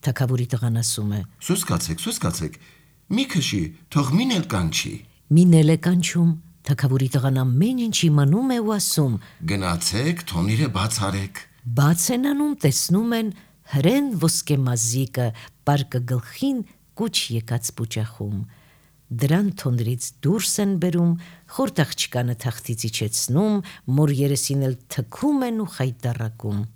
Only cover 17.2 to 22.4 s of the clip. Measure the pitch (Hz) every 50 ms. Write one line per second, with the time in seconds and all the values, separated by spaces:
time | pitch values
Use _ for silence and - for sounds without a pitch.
17.2 | - - 113 117 110 113 117 117 - - - - 120 113 - 113 107 110 - -
18.2 | 107 101 104 98 110 - - _ _ _ _ _ _ _ _ _ _ _ 123 117
19.2 | 127 135 156 180 208 202 180 - - 139 123 120 120 110 127 120 - - - _
20.2 | - 139 180 226 185 - - - 208 202 196 180 156 180 170 175 170 170 170 170
21.2 | - - - - _ _ - - 269 269 - - 151 - - - - - - 123
22.2 | 123 120 120 110